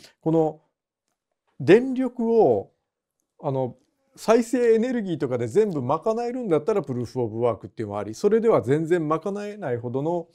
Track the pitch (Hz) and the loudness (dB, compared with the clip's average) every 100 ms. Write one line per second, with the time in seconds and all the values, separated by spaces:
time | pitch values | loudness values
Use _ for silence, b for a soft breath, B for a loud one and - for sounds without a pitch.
0 | B _ 160 160 156 156 _ _ _ _ | B _ 0 2 2 -2 _ _ _ _
1 | _ _ _ _ _ - 131 214 262 254 | _ _ _ _ _ -4 6 6 6 -2
2 | 254 247 226 226 160 101 - _ _ _ | -4 -2 2 4 4 4 -2 _ _ _
3 | _ _ _ _ 151 135 131 - _ _ | _ _ _ _ -4 -4 -4 -8 _ _
4 | _ - - 240 233 254 240 226 254 247 | _ -8 2 2 2 0 4 2 2 -2
5 | 190 151 139 123 120 156 214 151 123 160 | -4 -4 -2 -2 0 0 0 -2 -2 -2
6 | 220 226 240 254 226 151 151 202 147 123 | -2 -4 -4 -6 -2 -2 0 -2 -2 -6
7 | 117 131 113 113 120 107 104 - 104 101 | -6 -4 -4 -2 -2 -2 -8 -10 -8 -6
8 | 107 110 208 226 226 156 107 151 160 180 | -8 -4 0 2 4 2 2 0 2 0
9 | 151 160 202 202 208 208 156 120 120 127 | 0 -2 -4 -8 -10 -10 -6 -6 -6 -6
10 | 151 175 165 | -4 -6 -8